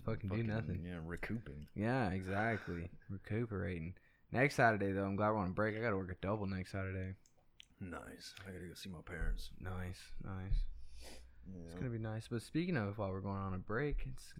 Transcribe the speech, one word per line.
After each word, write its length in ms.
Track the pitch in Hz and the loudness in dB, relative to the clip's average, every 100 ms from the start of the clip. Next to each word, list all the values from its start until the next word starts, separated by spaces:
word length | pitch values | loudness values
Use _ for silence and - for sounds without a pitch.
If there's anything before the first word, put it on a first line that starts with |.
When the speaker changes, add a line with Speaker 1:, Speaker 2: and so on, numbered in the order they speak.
Speaker 1:
fucking 260 | - 110 98 | 0 0 0
do 60 | 104 | 2
Speaker 2:
Fucking, 100 | 113 | 2
Speaker 1:
nothing. 380 | 107 - 90 87 | 2 0 -2 -2
Speaker 2:
yeah, 120 | 87 | -6
recouping. 600 | 80 85 - 110 110 71 76 | -4 -4 -2 -4 -4 -10 -6
Speaker 1:
Yeah, 360 | - 107 123 90 | 0 2 4 2
exactly. 800 | 92 92 98 113 107 - 85 85 - | 2 0 2 2 0 -2 -4 -4 -8
Speaker 2:
<laughs> 100 | - | -8
Speaker 1:
Recuperating. 840 | 98 - 107 120 98 92 87 82 - - _ - | -8 -2 0 0 0 0 -2 -4 -8 -14 _ -2
Next 220 | 110 139 | 4 6
Saturday, 380 | - 120 107 101 | 8 6 8 4
though, 120 | 95 | 4
I'm 120 | 98 98 | 2 4
glad 140 | 107 | 4
we're 60 | 110 | 4
on 140 | 92 | 2
break. 240 | 92 107 107 | 4 2 2
I 40 | |
gotta 160 | 117 98 | 2 2
work 140 | 90 | 0
a 160 | 92 95 | -2 0
double 200 | 107 98 | 2 0
next 260 | 95 90 | -2 -2
Saturday. 420 | 98 95 95 92 92 - - - - - - | -2 -2 -2 -4 -6 -12 -20 -20 -20 -20 -12
Speaker 2:
Nice. 540 | 92 78 57 - - - 101 | -8 -8 -10 -12 -12 -12 -10
I 20 | |
gotta 140 | 90 90 | -8 -10
go 80 | |
see 140 | 82 98 | -10 -10
my 140 | 80 | -10
parents. 460 | - 85 80 - - - | -6 0 2 2 0 -6
Speaker 1:
Nice, 400 | 92 92 90 92 - - | -4 -2 -4 -6 -6 -6
nice. 400 | - 95 95 - - - - - | -4 -4 4 4 4 0 -6 -8
It's 760 | - - - - - 90 82 | -10 -12 -14 -16 -12 -10 -8
Speaker 2:
Yeah. 40 | 85 | -4
Speaker 1:
gonna 100 | 131 | -2
be 80 | 113 | -2
nice. 300 | 113 110 - | -2 -4 -2
But 120 | 117 | -4
speaking 360 | - 151 180 156 | 0 0 2 2
of, 180 | 101 107 | 2 0
while 140 | 98 | -2
we're 100 | 95 | 0
going 160 | 98 98 | -2 0
on 160 | 98 | 0
a 60 | 92 | -2
break, 460 | 92 110 147 139 131 | 0 0 2 2 0
it's, 220 | 127 - - | -4 -8 -8